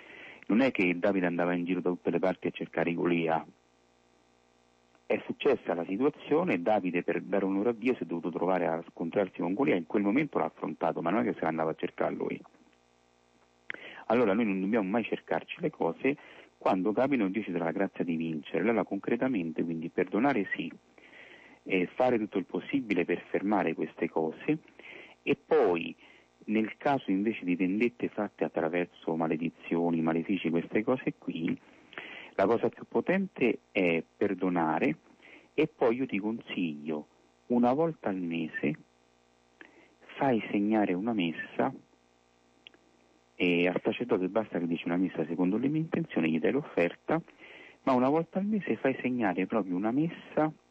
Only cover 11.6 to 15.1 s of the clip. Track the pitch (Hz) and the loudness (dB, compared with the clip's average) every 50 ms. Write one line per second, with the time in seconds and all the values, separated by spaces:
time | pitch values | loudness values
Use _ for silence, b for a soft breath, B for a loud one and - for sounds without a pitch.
11.6 | 80 80 78 - - - - - 90 78 - - 50 - - - - - _ _ | 0 -2 -2 -2 -4 -6 -4 -2 -2 -2 -2 -2 -4 -4 -6 -6 -10 -16 _ _
12.6 | _ _ _ _ _ _ _ _ _ _ _ _ _ _ _ _ _ _ _ _ | _ _ _ _ _ _ _ _ _ _ _ _ _ _ _ _ _ _ _ _
13.6 | _ - - B B B B B B B 110 123 123 101 95 113 120 104 95 95 | _ -14 -14 B B B B B B B 2 4 4 4 4 4 2 2 2 0
14.6 | 92 98 113 117 98 92 104 120 107 - | 0 0 2 0 0 2 0 0 0 -2